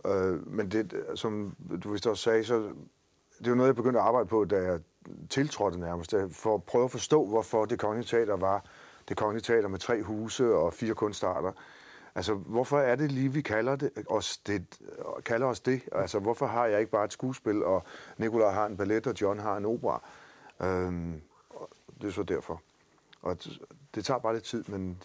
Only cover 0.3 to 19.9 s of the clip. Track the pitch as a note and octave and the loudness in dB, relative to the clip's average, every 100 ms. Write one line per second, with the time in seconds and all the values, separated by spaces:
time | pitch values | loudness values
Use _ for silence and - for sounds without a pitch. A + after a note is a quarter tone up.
0.3 | E2+ - G#2+ G2 G#2+ G2 F#2+ F#2 - A2+ | 0 -2 -4 0 0 0 -4 -6 -4 -4
1.3 | G#2 G2+ - - F2+ G#2 G#2 A#2+ G2+ A#2 | -4 -6 -10 -8 -6 -4 -2 0 0 4
2.3 | A2+ A2 A#2 G#2 - - _ _ _ _ | 4 4 0 0 -8 -16 _ _ _ _
3.3 | - A2+ A#2+ C3 A#2+ A#2+ A#2 G2 B2 F#2 | -6 0 6 6 4 2 4 4 4 4
4.3 | A2 F#2+ G2 F#2 E2+ - _ - - - | 2 4 2 2 -2 -6 _ -18 -16 -4
5.3 | C3+ D3 - G2+ F2 E2+ F2 E2+ G#2+ F#2+ | -2 0 0 0 0 -4 -6 0 0 0
6.3 | D#2 A2 G#2 - A#2+ B2+ A#2+ - D3+ G2+ | -2 0 0 2 2 2 -2 2 4 4
7.3 | A2+ A2 A2+ G#2+ A#2 G#2+ A2 A2+ A#2 G#2+ | 0 2 0 0 0 -2 -2 0 0 2
8.3 | F#2+ F#2+ G2 - - - - - G2+ G#2+ | 2 2 0 -4 -18 -20 -20 -8 -2 -2
9.3 | A2 A2+ A#2 G2+ F#2+ - A#2 G2+ G#2+ A2 | -2 2 2 2 -2 -2 -2 -2 -6 -4
10.3 | - A#2+ F2+ E2+ - A2+ A2 G#2+ G2 G2 | 2 4 6 4 0 -2 0 -2 0 -2
11.3 | F2 F2+ - - - - - - - F2+ | 0 -2 -6 -14 -20 -20 -20 -10 -4 -2
12.3 | G2+ F2 A2+ B2+ C#3+ C3 B2+ D3+ C3+ C3+ | -2 -2 -2 2 2 4 2 0 0 0
13.3 | C#3+ C3 G#2+ A#2+ C#3 C#3+ - - G#2 - | 0 0 0 0 0 -2 -4 -2 -2 -2
14.3 | - - G2+ F2 - - - - - - | -6 -4 -4 -4 -16 -16 -12 -10 -8 -2
15.3 | A#2 C3 A2+ - C3 - - F#2+ G#2 G2+ | 0 0 0 0 -2 -2 -2 -2 0 0
16.3 | A#2 C3 A#2 A#2+ G#2 A2 G#2+ G#2 - B2+ | 0 0 2 2 2 2 0 0 -4 -6
17.3 | B2+ A2+ G#2 E2 F#2+ - - - - A2 | -4 -2 0 2 0 -2 -14 -14 -4 0
18.3 | A2+ G#2 G2 G#2+ G2 G2 A2 B2 G2+ G2 | 4 4 2 -2 -2 0 0 0 0 0
19.3 | G#2 G#2+ G2+ G#2 A#2+ A#2 | 0 -2 -2 -2 0 -2